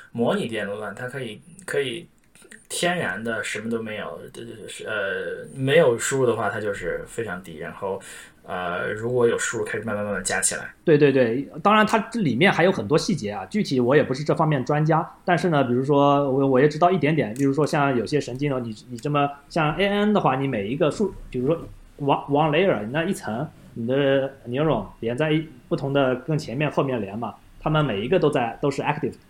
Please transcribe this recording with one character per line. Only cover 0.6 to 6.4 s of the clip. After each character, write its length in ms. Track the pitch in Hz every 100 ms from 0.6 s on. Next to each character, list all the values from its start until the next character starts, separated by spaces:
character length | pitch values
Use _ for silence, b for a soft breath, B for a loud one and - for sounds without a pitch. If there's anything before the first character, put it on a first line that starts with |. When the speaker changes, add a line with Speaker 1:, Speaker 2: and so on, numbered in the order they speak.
| 101
Speaker 1:
路 80 |
的 60 | 104
话， 120 | 104
它 160 | 107 127
可 120 | 135
以， 200 | 120 104 - -
可 160 | - 147
以 260 | 135 117 - _ _ _ - - -
天 300 | - 175 180
然 240 | 107 95
的 200 | 113 110
什 180 | 101 110
么 100 | 113
都 120 | 113
没 140 | 110 104
有， 100 | - 80 -
呃， 340 | - 117 113 92
是， 160 | -
呃， 640 | 107 107 98 92 87 85 85
没 220 | 135 131 156
有 220 | 147 117
输 200 | - 135
入 80 | 123
的 100 |
话， 140 | 110